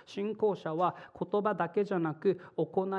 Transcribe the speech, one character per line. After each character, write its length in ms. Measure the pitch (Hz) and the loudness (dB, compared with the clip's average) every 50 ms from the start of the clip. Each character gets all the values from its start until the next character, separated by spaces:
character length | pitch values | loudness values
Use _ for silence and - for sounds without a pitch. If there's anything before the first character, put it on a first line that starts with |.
| - | -18
信 280 | - - 196 196 214 214 | -12 -8 -4 -4 -4 -2
仰 220 | 214 220 214 185 | 0 2 2 2
者 180 | - - 165 156 | 0 -2 -4 0
は 220 | 165 180 175 - - - - - | 2 2 2 0 -2 -8 -18 -10
言 240 | - - - - 208 | -8 -4 -2 0 0
葉 140 | 196 214 208 | 2 2 2
だ 140 | 175 170 170 | 0 0 0
け 160 | - 214 202 | 2 0 0
じ 100 | - 202 | 2 2
ゃ 60 | 180 | 0
な 140 | 165 160 151 | 0 0 -2
く、 260 | 156 - 196 180 180 - - - | 0 2 0 0 0 -4 -8 -4
行 320 | - 160 151 - 196 190 196 190 | -2 -2 0 0 0 0 0 0